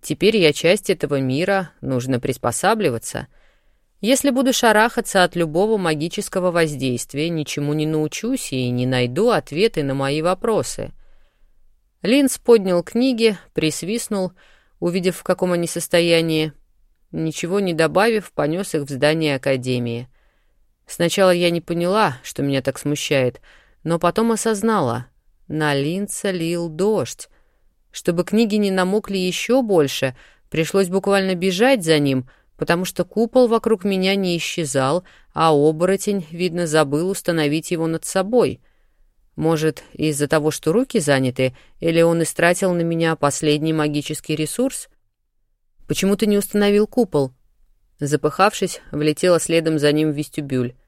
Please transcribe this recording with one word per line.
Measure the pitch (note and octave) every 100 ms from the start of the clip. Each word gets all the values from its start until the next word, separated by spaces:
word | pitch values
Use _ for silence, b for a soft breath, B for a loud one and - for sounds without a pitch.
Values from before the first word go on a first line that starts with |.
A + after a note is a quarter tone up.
Теперь | - - F#3+ A3+
я | E3
часть | D3 E3 G3+ -
этого | F3 D3 C#3+
мира, | C3 C3 F#3 G3 F3+ _
нужно | C3+ C3 B2 B2+
приспосабливаться. | C#3 B2+ A#2+ A#2+ F#3 A3+ F#3 A2+ - - - _ _ _ _ _ _ _
Если | G3+ C4 C#4
буду | B3 C4
шарахаться | A#3+ A#3 G#3+ A3+ - A3+ G3
от | F3+ F3
любого | E3 D#3 G#3 A3
магического | F3+ D#3 E3 F#3+ G3+ G3 F3+
воздействия, | E3+ D#3+ D3 C3 A#2+ - C#3 D#3+
ничему | E3 D3 - C#3+
не | D3+ D3+
научусь | D#3 D3+ - A3 C4 -
и | C3 B2
не | B2 B2+
найду | B2+ B2 B2+ A3+
ответы | G3+ - C#3+ A3 -
на | C#3
мои | C3+ C#3 D3
вопросы. | D#3+ F#3 A3+ G#3+ C3 - - - - - - _ _ _ _ _ _ _
Линз | F3 C4 C4+ -
поднял | - A#3 F#3+ F3
книги, | E3+ A#3 C4 A#3+ A3+ G3 -
присвистнул, | - D#3 D3+ E3+ A3+ - G#3 F#3 b b b b b
увидев, | F3 F3+ F3+ F3
в |
каком | - F3+ F#3
они | F3 E3+
состоянии. | - - F3 E3+ E3 E3 D#3 D#3 - _ _ _ _ _
Ничего | D#3+ D#3+ D3+ E3+ G3
не | G3 D#3+
добавив, | D#3+ D#3 A3+ A3 F3+
понес | - D3 E3+ -
их | D#3+
в | C#3+
здание | C#3 D3 D#3+ D#3 C3+
Академии. | C3+ C3+ B2+ B2 A#2+ A#2 B2 _ _ _ _ _ _ _ _
Сначала | - E3+ F3+ F#3+
я | F3 F3
не | E3+
поняла, | - E3+ F3 G3+ G3+ B2+
что | - -
меня | C#3 C#3
так | C3 C3
смущает, | D3 D3 - C#3 B2+ - b b b b
но | D#3+ E3
потом | F3 F3 A3+
осознала. | A3 A3+ G#3+ A3+ G#3+ C3+ A#2 A#2+ _ _ _ _
На | D#3 D3+ C#3
Линца | C#3+ F3+ G3+ - G#3
лил | F3+ E3 E3+ E3+
дождь. | D#3 G3 G#3+ B2 - - _ _ _ _ _ _
Чтобы | - - E3+
книги | F3 G#3 A3+ G#3
не | G3+
намокли | F#3+ F3+ G3+ - G3
еще | F#3 F3 - B3
больше, | A#3 F#3 C#3+ - C3+ B2+ b b _
пришлось | D#3 D#3+ G3 F#3+
буквально | F#3 F#3+ G3 F#3+ F3+
бежать | F#3 F3+ A#3+ C4+
за | D#3+ D#3
ним, | C#3+ C3 B2+ b b _
потому | D3+ E3+ F3+
что | -
купол | F3 - A3+ C4 B3
вокруг | A3+ A3+ G#3+
меня | F#3+ G3 F#3 G3
не | F#3+ E3+
исчезал, | - - D#3 C#3 C3 E3 b b b
а | - D#3+
оборотень, | D3 D3 D#3 F3+ F#3+ - G3+ D3+
видно, | E3+ F3+ E3+ F3
забыл | D3+ D3 C#3+ F3+
установить | G3 - E3 D3 D#3 D#3
его | E3+ E3
над | E3 -
собой. | F#3+ F#3+ A#3+ E3+ - _ _ _ _ _ _ _ -
Может, | D#3 D#3+ D#3 D3+ -
из-за | - D#3 C#3+ D3
того, | D#3+ D3+
что | D3 -
руки | F#3 C4 A#3
заняты, | C#3+ C#3 C3 B2+ C3 B2+ b b
или | E3 E3
он | E3 E3+
истратил | D#3+ - E3+ F3+ F#3+
на | F3
меня | E3+ E3 E3 D#3+
последний | C#3+ - D#3 D3+ D#3
магический | D#3 D3+ D3 C#3+ D#3 - D3+
ресурс? | D#3 - C4 - - _ _ _ _ _ _ _ _ _ -
"Почему | - F#3+ G3+
ты | A3
не | G3+
установил | G3+ G#3 G3+ G#3 G#3
купол?" | - A3+ D3+ C3+ _ _ _ _ _ _ _
Запыхавшись, | C#3+ C#3+ D#3 - G3 - F#3 - -
влетела | D3 D3+ D3+ F#3 E3+
следом | - E3 D#3+ D#3
за | D3
ним | D3+ D#3
в | C#3+
вестибюль. | D3+ - C#3+ C3 A#2+ B2